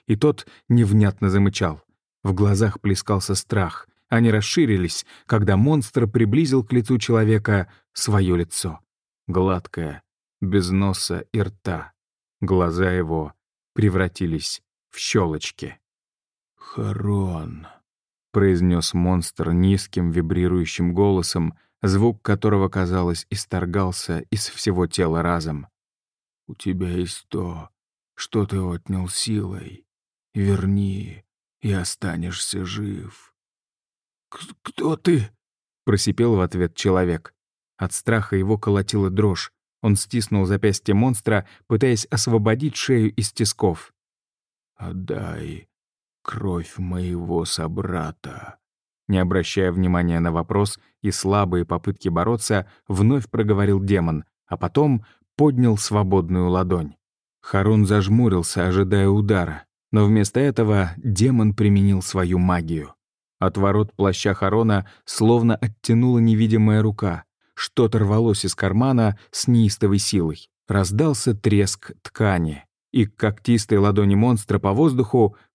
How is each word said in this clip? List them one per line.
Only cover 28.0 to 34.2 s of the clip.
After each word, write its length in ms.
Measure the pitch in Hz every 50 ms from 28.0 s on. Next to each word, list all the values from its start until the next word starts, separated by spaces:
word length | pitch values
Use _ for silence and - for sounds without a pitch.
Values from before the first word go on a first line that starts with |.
| _ _ _
что 320 | - - - - 110 101
ты 140 | 98 101 98
отнял 480 | 92 90 87 85 - - 95 92 90 90
силой. 800 | - - - 113 110 104 101 92 98 98 - - 90 - _ _ _ _ _ _ _ _ _ _ -
Верни, 880 | 107 98 101 98 92 92 98 101 101 101 98 95 98 104 101 101 - - _ _ _ _ _ _ _
и 120 | - 107
останешься 920 | 98 92 87 - - - - 92 85 85 82 90 90 - - - 101 98 92
жив». 680 | 90 98 104 104 101 98 - 107 104 - - _ _ _ _ _ _ _ _ _ _ _ _ _ _ _ _ _ _ _ _